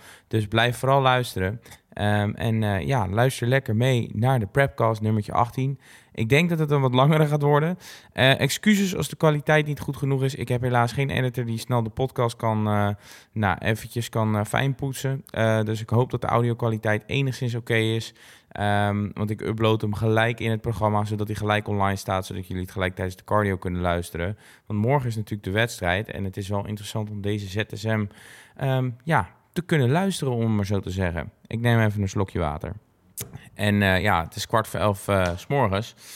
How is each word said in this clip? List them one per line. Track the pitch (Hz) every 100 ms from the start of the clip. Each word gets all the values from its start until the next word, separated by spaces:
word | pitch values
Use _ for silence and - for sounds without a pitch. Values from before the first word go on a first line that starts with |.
| - - -
Dus | 113 101
blijf | 113 120 120
vooral | 131 139
luisteren. | 131 127 120 - 92 117 - - _
Ehm, | - 104 104 104
en, | - 120 110
eh, | 107 98
ja, | 71 131 92
luister | 104 131 - 120
lekker | 135 123 110
mee | 131 120 -
naar | 104 123 131
de | 101
Prepcast | 143 139 - 113 107
nummertje | 107 110 -
achttien. | - 120 - 131 139 - - _
Ik | - 117
denk | 143 175
dat | 165
het | 147
een | 143
wat | 131
langere | 123 143 156 151
gaat | 147
worden. | 143 147 160 180 - - -
Eh, | - 131 135
excuses | - - 214 202 190 -
als | 143
de | -
kwaliteit | 160 147 151 156 151
niet | 139
goed | - 139
genoeg | 135 135
is. | 135 -
Ik | -
heb | 120
helaas | 127 120 120
geen | 123 139
editor | - 127 127 117
die | 110
snel | - 123
de | 110
podcast | - 135 - 117 -
kan, | 113 110 107
eh, | 104 101 101 - - -
nou, | 113 101 85
eventjes | 101 110 113 120 113
kan, | 113 110 107
eh, |
fijnpoetsen. | 104 117 135 131 139 127 135 135 -
Eh, | - 110 110
dus | 107 110
ik | 110
hoop | 113 127
dat | 123
de | -
audiokwaliteit | 117 120 117 117 110 107 107 -
enigszins | 139 135 - 123 117
oké | 117 113
is. | 110 113 - - - - _
Ehm, | - 104 104 104 101 104
want | - 104
ik | 107
upload | 87 110 110 110
hem | 107
gelijk | 98 113 110 117 117
in | 113
het | 110
programma, | 117 107 107 107 104
zodat | 107 107
hij | 104
gelijk | 104 104 104
online | 104 98 98
staat, | - 95 -
zodat | 95 92
jullie | 92
het | 92
gelijk | 95 92 92
tijdens | 92 92
de |
cardio | - 107 101 92
kunnen | 92 90
luisteren. | 90 87 85 82 90 107 - - -
Want | 104
morgen | 113 143 123
is | 110
natuurlijk | 101 104
de | 95
wedstrijd | 104 117 - 87 92 110
en | -
het | 98 101
is | 98
wel | 101 101
interessant | 104 101 110 107
om | 104
deze | 101 104 98
Z | 101 104
S | 101
M, | 110 110 101 - - - - -
ehm, | 135 131 127 120
ja, | 160 143 90 _ _
te | 180
kunnen | - 160 120
luisteren, | 160 196 175 135
om | 120
het | 113
maar | 107 101
zo | 101
te | 95
zeggen. | 92 90 85 - _ -
Ik | 113
neem | 120 117
even | 107 104
een | 98
slokje | 104 95 98
water. | 80 73 - 104 _ _ _ - - - -
En, | - 104 101
eh, | 98 92
ja, | 101 87
het | 80 -
is | -
kwart | 113 107
voor | 95
elf, | 104 101 -
eh, | 98 90 90
's | -
morgens. | 143 110 98 117 - -